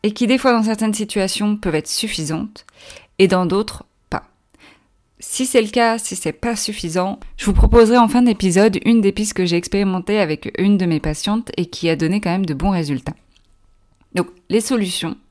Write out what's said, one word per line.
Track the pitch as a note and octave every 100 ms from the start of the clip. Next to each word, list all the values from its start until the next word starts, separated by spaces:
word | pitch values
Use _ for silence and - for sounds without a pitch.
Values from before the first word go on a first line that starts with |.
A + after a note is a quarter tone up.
et | G#3+
qui, | G#3 A#3
des | B3+
fois, | C4
dans | A#3
certaines | A3 G#3+ A3
situations, | G#3+ G#3 G#3 F#3+ - G#3 G#3
peuvent | C3
être | D3+ D3+
suffisantes | - A3 - D3+ D#3 C#3+ - - _ - - _ -
et | F#3+
dans | F#3 F3+
d'autres, | F#3+ G#3+ - - _ _
pas. | - - _ _ _ - _ _ _ _ _
Si | - - C4
c'est | B3+
le | G#3+
cas, | A#3+ A#3 A3+
si | - F#3
c'est | -
pas | - G#3+ G#3
suffisant, | - G#3 F3 E3+ F#3 - - -
je | -
vous |
proposerai | - G#3+ A#3 A3 B3
en | A3+
fin | B3
d'épisode | B3 G#3+ F#3+ F3+ G#3+ F#3+
une | - A#3
des | G3
pistes | F#3+ G#3+
que | - F3+
j'ai | E3+
expérimentées | F3 G3 G3 F#3 F3+ G#3+
avec | F3 D3+ - -
une | G3 G3+
de | F3+
mes | D#3
patientes | D#3 D3+ - G#3+ A3 -
et | F3
qui | - E3
a | D#3+
donné | D#3+ G3+
quand | G3+
même | F3+ F#3
de |
bons | C#3 F#3
résultats. | F#3 D3+ C3+ - - _ _ _ _ _ _ _ _ _
Donc, | F#3 E3+ - _
les | G#3
solutions. | A3+ B3 F#3+ - E3 - _